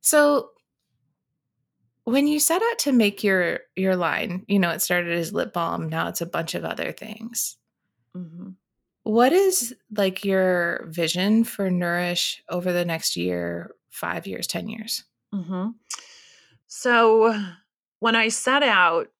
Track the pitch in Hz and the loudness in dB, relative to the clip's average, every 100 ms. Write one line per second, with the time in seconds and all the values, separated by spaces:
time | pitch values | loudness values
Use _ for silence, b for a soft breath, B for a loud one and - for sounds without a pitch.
0 | - 302 294 285 - _ _ _ _ _ | 4 6 6 4 0 _ _ _ _ _
1 | _ _ _ _ _ _ _ _ _ _ | _ _ _ _ _ _ _ _ _ _
2 | - 262 294 302 - 339 453 453 - 254 | 0 2 2 2 2 2 0 0 2 4
3 | 208 202 202 190 170 - - - 190 185 | 4 2 0 2 2 -2 -8 -2 0 2
4 | 165 - - 180 - 202 175 165 - 180 | 0 0 -2 -6 0 2 2 0 0 -2
5 | 170 170 165 202 170 175 165 170 165 160 | 0 -2 -2 -4 -4 -4 -4 -4 -4 -4
6 | 170 170 170 160 160 175 165 - 82 - | -4 -4 -4 -4 -4 -6 -6 -6 -6 -8
7 | - - - - - - _ _ _ _ | -14 -14 -10 -8 -8 -10 _ _ _ _
8 | _ 180 170 165 190 185 _ _ _ _ | _ -16 -14 -14 -16 -18 _ _ _ _
9 | - 214 254 349 392 370 233 - _ 208 | -2 4 4 4 2 0 -6 -12 _ -2
10 | 196 185 196 190 185 180 170 - - 160 | -2 -2 -2 2 2 2 0 -4 -8 -4
11 | 160 175 196 220 226 - 196 180 175 175 | -2 0 2 2 2 -2 -2 0 0 -2
12 | 180 175 - - - 175 180 175 175 165 | -2 -2 -4 -6 -6 -4 -2 -2 -2 -2
13 | - 175 175 175 175 175 170 - _ - | -4 -2 -2 -2 -4 -6 -10 -20 _ -10
14 | 170 175 190 185 180 180 175 - 220 - | -6 -6 -8 -10 -8 -8 -8 -10 -8 -10
15 | - _ _ 202 170 185 196 233 B B | -10 _ _ -10 -6 -6 -6 -8 B B
16 | B B B B B B _ - 254 233 | B B B B B B _ -6 2 4
17 | 226 220 226 214 190 170 _ _ _ _ | 6 6 6 2 -4 -10 _ _ _ _
18 | 226 226 220 220 - 277 285 202 175 165 | 0 2 0 -2 0 2 4 4 4 4
19 | - | -2